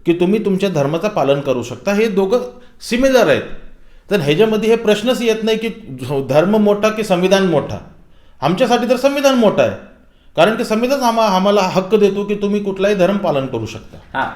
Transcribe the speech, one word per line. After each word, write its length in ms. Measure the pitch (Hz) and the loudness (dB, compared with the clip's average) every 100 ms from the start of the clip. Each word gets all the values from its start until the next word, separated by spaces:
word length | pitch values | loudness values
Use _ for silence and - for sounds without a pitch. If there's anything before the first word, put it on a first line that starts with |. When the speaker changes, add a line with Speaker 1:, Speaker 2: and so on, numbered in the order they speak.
| - | -4
Speaker 1:
की 60 | |
तुम्ही 320 | 170 180 214 | 0 0 0
तुमच्या 240 | 202 185 196 | 0 -2 0
धर्माचं 400 | 160 139 165 208 | 0 -2 -2 -2
पालन 320 | 185 135 143 | -2 0 0
करू 220 | 139 123 | 0 -4
शकता. 300 | 113 123 - | -4 -8 -4
हे 140 | 202 226 | 0 0
दोघं 320 | 190 190 240 - - - - - | 0 0 -2 -4 -12 -20 -18 -6
सिमिलर 380 | 233 269 254 185 | 0 2 4 4
आहेत, 140 | 120 - - - - - - - | 2 -2 -12 -14 -20 -20 -20 -4
तर 100 | 196 | -2
ह्याच्यामध्ये 500 | 143 156 220 214 214 | 0 2 2 2 0
हे 60 | 226 | 0
प्रश्नच 460 | 226 208 226 247 | 2 0 0 -2
येत 140 | 233 220 | -2 -2
नाही 160 | 220 220 | -2 -2
की 100 | 226 - - 131 123 143 135 | -4 -8 -14 -12 -6 -4 0
धर्म 280 | 139 175 214 | 2 2 2
मोठा 320 | 208 202 214 | 2 2 0
की 140 | 214 | -2
संविधान 440 | 214 175 180 196 190 | -2 0 2 2 2
मोठा. 320 | 156 110 101 - - - - - - | 0 -2 -8 -14 -20 -20 -20 -20 -4
आमच्यासाठी 480 | 139 185 247 240 220 | -2 0 2 2 0
तर 80 | 247 | 0
संविधान 380 | 269 277 269 | 0 2 2
मोठा 280 | 262 214 147 | 4 2 2
आहे, 140 | 117 98 - - - _ - - | 0 -2 -14 -20 -20 _ -6 2
कारण 200 | 180 226 | 2 2
की 80 | |
संविधान 360 | 233 220 247 277 | -2 -2 0 0
आम्हा-, 280 | 247 226 220 | 0 2 2
आम्हाला 320 | 185 196 202 | 2 2 2
हक्क 340 | 185 165 185 | 2 -2 0
देतो 300 | 214 202 196 | 2 2 0
की 100 | 202 | -4
तुम्ही 260 | 208 202 208 | -4 -2 -2
कुठलाही 340 | 202 190 196 | -4 -2 0
धर्म 220 | 208 180 202 | 2 2 2
पालन 300 | 190 143 135 | 0 -2 -2
करू 200 | 117 107 | -6 -8
शकता. 520 | 107 - - - 123 | -10 -16 -20 -10 -6
Speaker 2:
हां, 100 | - | -6